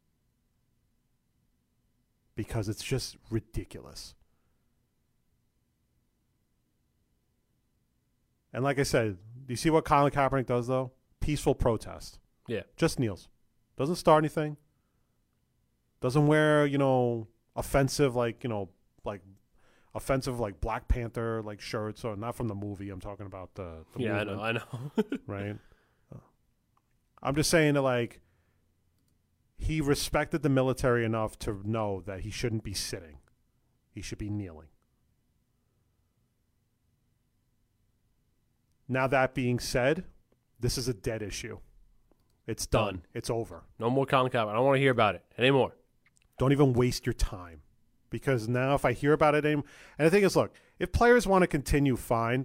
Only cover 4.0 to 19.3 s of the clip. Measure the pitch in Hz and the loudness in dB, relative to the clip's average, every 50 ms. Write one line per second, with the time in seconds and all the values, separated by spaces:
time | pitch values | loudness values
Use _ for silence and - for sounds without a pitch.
4 | - - - _ _ _ _ _ _ _ _ _ _ _ _ _ _ _ _ _ | -18 -20 -20 _ _ _ _ _ _ _ _ _ _ _ _ _ _ _ _ _
5 | _ _ _ _ _ _ _ _ _ _ _ _ _ _ _ _ _ _ _ _ | _ _ _ _ _ _ _ _ _ _ _ _ _ _ _ _ _ _ _ _
6 | _ _ _ _ _ _ _ _ _ _ _ _ _ _ _ _ _ _ _ _ | _ _ _ _ _ _ _ _ _ _ _ _ _ _ _ _ _ _ _ _
7 | _ _ _ _ _ _ _ _ _ _ _ _ _ _ _ _ _ _ _ _ | _ _ _ _ _ _ _ _ _ _ _ _ _ _ _ _ _ _ _ _
8 | _ _ _ _ _ _ _ _ _ _ - 117 120 139 143 135 139 - - 135 | _ _ _ _ _ _ _ _ _ _ -6 -2 0 0 2 0 0 2 2 2
9 | 113 110 98 90 98 110 117 123 135 131 123 113 - 170 156 160 151 - 151 143 | 2 0 -2 -6 -12 -20 -20 -18 -12 -10 -6 -2 0 2 2 2 2 4 4 4
10 | 143 143 - 143 139 131 131 135 123 - 123 123 120 117 131 131 131 127 - _ | 4 4 2 2 0 2 2 0 0 0 0 -2 0 0 -2 -2 -2 -4 -10 _
11 | _ _ _ - - - 147 139 - 151 135 - - 127 113 107 - - 87 - | _ _ _ -6 -2 -2 -2 0 2 0 2 2 2 0 0 0 -4 -10 -16 -16
12 | - - - - _ _ _ _ _ - 117 101 - _ _ - 170 160 - - | -16 -18 -20 -20 _ _ _ _ _ -6 -6 -6 -6 _ _ 0 0 0 2 0
13 | 131 110 95 80 - - _ _ _ _ _ _ _ _ _ - 131 147 180 170 | -2 -4 -4 -8 -14 -20 _ _ _ _ _ _ _ _ _ -4 -4 -4 -2 0
14 | - - 160 156 156 151 - 170 151 151 147 - _ _ _ _ _ _ _ _ | 4 6 6 6 6 2 -2 -2 -4 -4 -6 -10 _ _ _ _ _ _ _ _
15 | _ _ _ _ _ _ _ _ _ _ _ _ _ _ _ _ _ _ _ _ | _ _ _ _ _ _ _ _ _ _ _ _ _ _ _ _ _ _ _ _
16 | - 127 123 151 147 147 151 156 156 151 151 147 147 143 139 139 139 135 131 127 | -4 0 2 4 4 6 6 6 6 6 6 4 4 2 2 2 2 4 4 4
17 | 123 120 120 117 110 - _ _ _ _ - - 117 - - 139 139 135 - - | 2 2 0 -2 -6 -10 _ _ _ _ -8 -8 -6 0 0 2 2 2 2 2
18 | 147 139 117 123 120 117 110 - - 127 113 104 98 85 _ _ _ _ _ _ | 0 2 2 0 -2 -2 -4 -6 -6 -6 -6 -6 -6 -10 _ _ _ _ _ _
19 | - 120 104 98 85 98 | -12 -12 -12 -12 -14 -20